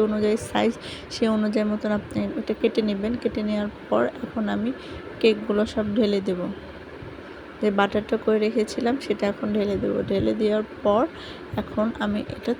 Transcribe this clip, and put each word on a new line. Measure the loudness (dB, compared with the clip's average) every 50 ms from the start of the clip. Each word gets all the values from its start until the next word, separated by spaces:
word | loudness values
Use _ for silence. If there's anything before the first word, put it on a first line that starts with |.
| 4
অনুযায়ী | 4 2 2 2 2 2 0 -2 -2
সাইজ, | 0 2 2 2 2 0 -8 -10 -12 -12 -12 -12
সে | -2 0 2 2 4
অনুযায়ী | 2 2 2 2 2 2 2 0
মতন | 0 0 0 0
আপনি | 0 -2 -2 -4 -2 -2 -2 -2 -4
এটা | -4 -4 -2
কেটে | 2 2 2 4 4 2
নেবেন। | 2 0 0 0 -2 -2 0 -2
কেটে | -2 -2 0 0
নেওয়ার | 0 0 0 -2 -2 -6 -10 -4
পর | 0 2 2 2 2 0 -4 -10
এখন | -6 -4 -2 -2 0
আমি | 0 0 0 -2 -2 -4 -8 -12 -12 -12 -12 -12 -6 2
কেকগুলো | 4 4 4 4 0 0 2 2 2
সব | 2 0 -2 -2 0 2
ঢেলে | 2 4 4 2 2 0 0
দেব, | -2 -2 -2 -4 -6 -8 -10 -14 -14 -14 -14 -16 -14 -14 -14 -14 -14 -14 -14 -16 -16 -16 -16 -16 -8 0
যে | 0 2 4 4
বাটারটা | 2 4 2 0 0 0 -2 0
করে | 2 2 2 4
রেখেছিলাম | 2 2 2 2 0 0 0 0 0 0 0 0
সেটা | 0 -2 -2 0 0
এখন | 0 0 0 -2 0 0
ঢেলে | 2 2 2 0 0 0
দেব। | 0 0 0 0 2
ঢেলে | 2 2 2 2 2
দেওয়ার | 2 2 2 2 2 0 -2 -8 -2 2
পর | 4 4 4 4 2 -2 -8 -12 -14 -12 -14 -12 -6 -4
এখন | -4 -4 -2 0 0 0 0 0 -2
আমি | -2 -2 0 -2 -2 -4 -8
এটা | -6 -2 -2 -2 2